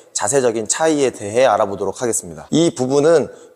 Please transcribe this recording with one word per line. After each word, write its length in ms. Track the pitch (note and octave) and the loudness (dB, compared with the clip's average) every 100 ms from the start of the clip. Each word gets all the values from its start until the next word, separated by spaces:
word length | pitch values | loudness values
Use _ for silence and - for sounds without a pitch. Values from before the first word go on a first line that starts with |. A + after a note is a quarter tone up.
| - | -12
자세적인 560 | - G#2 C#3 B2 A2+ G#2 | -6 -2 0 0 0 -4
차이에 420 | - D#3+ D3 C3 | -2 0 2 0
대해 340 | - G2+ A#2 B2+ | -2 -4 2 2
알아보도록 560 | G#2 G#2 G2 G2 - | 2 0 -2 -6 -4
하겠습니다. 440 | B2 G#2+ F2+ D#2 - | -4 -4 -8 -14 -4
이 240 | D3 E3+ | 0 0
부분은 540 | - B2+ C#3+ D3+ E3 A2 - - | 0 0 2 4 4 2 -6 -14